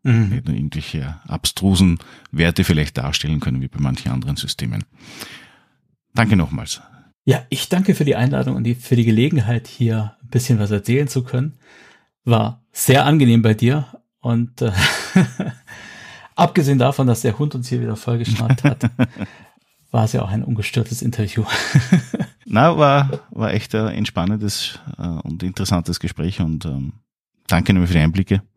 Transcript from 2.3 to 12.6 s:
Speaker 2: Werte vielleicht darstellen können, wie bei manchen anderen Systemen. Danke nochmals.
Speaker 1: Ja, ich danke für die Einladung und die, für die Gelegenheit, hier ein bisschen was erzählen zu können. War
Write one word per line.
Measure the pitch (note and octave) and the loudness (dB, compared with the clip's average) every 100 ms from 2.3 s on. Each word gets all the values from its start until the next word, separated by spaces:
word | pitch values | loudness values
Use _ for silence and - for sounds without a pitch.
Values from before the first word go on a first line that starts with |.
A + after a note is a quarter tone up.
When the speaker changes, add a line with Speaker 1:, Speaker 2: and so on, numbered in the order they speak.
Speaker 2:
Werte | C#2 E2 E2+ | 0 0 2
vielleicht | F2+ D2+ D2 - | 2 2 0 -4
darstellen | C2+ - D2 D2+ | -4 -4 -2 -4
können, | - B1+ | -2 -4
wie | C2 | -6
bei | - | -4
manchen | C#2+ C2 - | -4 -2 -4
anderen | B1+ B1+ C#2 | -4 -4 -6
Systemen. | C#2 - A#1 G#1 - _ - - - - - _ _ _ _ _ _ | -8 -8 -6 -8 -10 _ -20 -20 -18 -20 -20 _ _ _ _ _ _
Danke | - G#2+ G2+ | 0 2 2
nochmals. | D#2 D#2 D#2 - - - _ _ | 2 -4 -8 -12 -14 -20 _ _
Speaker 1:
Ja, | - B2 - | 0 0 -2
ich | - - | -8 -2
danke | F3+ F#3+ | 0 2
für | - | 2
die | C#3+ B2 | 2 2
Einladung | B2+ C#3 B2+ C3 | 0 0 -2 -2
und | |
die, | A#2 | -2
für | B2 - B2 | -4 0 2
die | |
Gelegenheit, | A2+ A2 C#3 D#3+ G#2 A#2 - | 4 4 2 2 0 -2 -4
hier | - A#2 A2 G#2+ _ | -2 -2 0 -4 _
ein | A#2+ | -4
bisschen | B2+ B2 A2+ | -4 2 0
was | G#2 | 2
erzählen | G#2 G#2+ C3 D3 | -2 0 0 0
zu | C3 | -4
können. | B2 B2 D3 - _ - - _ _ _ | -4 -4 -4 -8 _ -20 -20 _ _ _
War | - A2+ A2 A#2+ | 0 2 2 -4